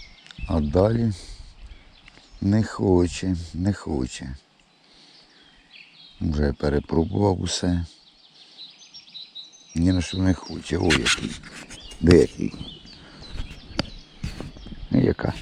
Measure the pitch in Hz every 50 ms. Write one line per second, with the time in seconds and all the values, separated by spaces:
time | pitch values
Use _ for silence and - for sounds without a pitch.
0 | - - - - - - - - - - 90 80 76 73 73 90 95 107 117 117
1 | 117 113 98 - - - - - - - - - - - - - - - - -
2 | - - - - - - - - 98 98 101 110 107 - - - 110 101 92 90
3 | 87 87 - - - 95 92 85 85 82 - 82 90 101 98 - - - 80 67
4 | 64 60 - - - 64 67 69 _ _ _ _ _ _ _ _ _ _ - -
5 | - - - - - _ _ - - _ _ _ _ _ - - - - - -
6 | - - - - 92 87 78 73 73 71 69 - - 73 69 73 71 - - 82
7 | 82 82 95 101 101 101 92 90 92 90 - - - 90 90 87 85 - - -
8 | _ - - _ _ _ _ - - - - - - - - - - - - -
9 | - - - - - - - - - - - - - - - 82 85 92 92 90
10 | 85 - - 95 95 92 90 - - - 82 80 - - - - - 87 73 67
11 | 60 - - - - - - - - - - - - - - - - - - -
12 | - 85 90 80 62 - - - 87 - - - - - - - - - - -
13 | - - - - - - - - - - - - - - - - - - - -
14 | - - - - - - - - - - - - - - - - - - - -
15 | - - - - - - - -